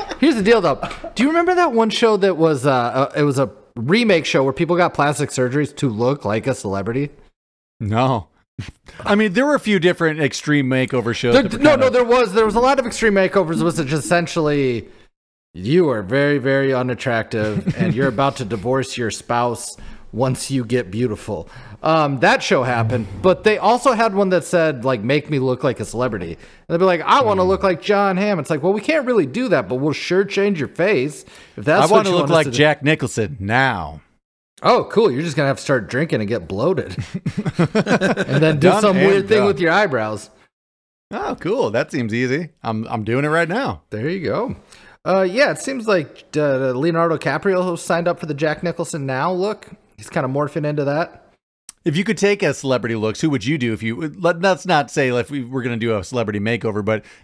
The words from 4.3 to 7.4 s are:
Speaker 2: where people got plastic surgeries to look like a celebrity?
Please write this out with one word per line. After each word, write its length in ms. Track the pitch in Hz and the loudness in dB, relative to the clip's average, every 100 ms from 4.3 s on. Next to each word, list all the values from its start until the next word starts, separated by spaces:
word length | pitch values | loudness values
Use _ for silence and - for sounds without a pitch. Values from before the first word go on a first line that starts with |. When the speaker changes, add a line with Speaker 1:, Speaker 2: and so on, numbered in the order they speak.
| 156 | 2
Speaker 2:
where 80 | 135 | 2
people 240 | 135 160 175 | 0 0 2
got 180 | 170 | 2
plastic 360 | - 143 147 143 | 2 0 0 -4
surgeries 440 | - 127 143 143 - | 0 0 0 -2 -2
to 120 | 139 | -4
look 340 | 107 123 143 | 0 0 0
like 220 | 101 110 131 | -2 -2 -2
a 80 | |
celebrity? 560 | 127 101 98 95 120 143 - - _ | -4 -4 -4 -4 -4 -4 -8 -20 _